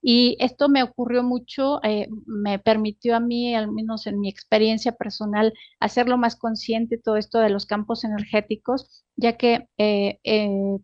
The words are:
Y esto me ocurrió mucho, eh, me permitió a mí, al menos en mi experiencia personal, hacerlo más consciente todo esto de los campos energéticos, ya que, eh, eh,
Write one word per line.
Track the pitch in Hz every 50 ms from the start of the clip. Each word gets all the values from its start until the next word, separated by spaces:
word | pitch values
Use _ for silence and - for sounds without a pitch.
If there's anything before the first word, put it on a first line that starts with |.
Y | - 254 233 240 247 247 - -
esto | 254 247 - - 285 285
me | 285 269
ocurrió | 254 254 - - 247 247 240 247
mucho, | 247 247 247 240 247 - - 285 269 277 294 - -
eh, | 214 214 208 - - 214 208 -
me | 226 220 202 208 202 196 196
permitió | - 226 220 220 214 214 208 - - 240 233
a | 233
mí, | 240 240 233 240 240 240 233
al | 220 214 214
menos | 214 220 220 220 220 214 -
en | 208 208 202
mi | 202 190
experiencia | - - - _ 220 214 220 220 220 214 - 247
personal, | 233 - - 208 - - 220 208 208 208 220 220 220 - - - _ _
hacerlo | 220 208 - 247 240 247 247
más | 247 240 233 233
consciente | - - 226 226 - - - 220 226 233 233 240 233
todo | - 226 214
esto | 214 208 - - 226
de | 220 214
los | 196 202 -
campos | - 208 208 208 - 233 226 -
energéticos, | 220 214 202 208 - - 214 208 - 220 - - - 254 262 - _ _ _ _ _ _
ya | - 233 233 233
que, | - 247 240 233 233 - _ _ -
eh, | 214 214 208 202 202 202 - - -
eh, | - 220 214 214 202 196 196 196 196 196 196